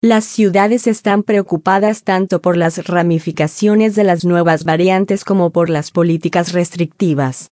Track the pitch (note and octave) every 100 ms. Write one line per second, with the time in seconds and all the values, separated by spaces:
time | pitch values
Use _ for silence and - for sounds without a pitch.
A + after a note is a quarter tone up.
0 | A3+ A3 A3 - G#3 F#3 G#3 A#3+ A#3+ G#3+
1 | - G3+ G#3 G#3 F#3+ E3 E3+ F#3+ G#3 G#3+
2 | - F#3 F#3+ F3 F3+ F3 E3 E3 E3+ F3
3 | E3+ E3 D#3+ D#3+ D3+ - G#3 G#3+ A3 G#3
4 | G3+ F3 F3 F3 E3+ D#3+ E3 D#3+ F3+ F#3
5 | G3 G3 - G3 F3 E3+ E3+ D#3+ D3+ -
6 | E3+ E3 E3+ F3 E3+ F3 F3 F3 E3 _
7 | F#3+ C#3+ C3+ B2+ -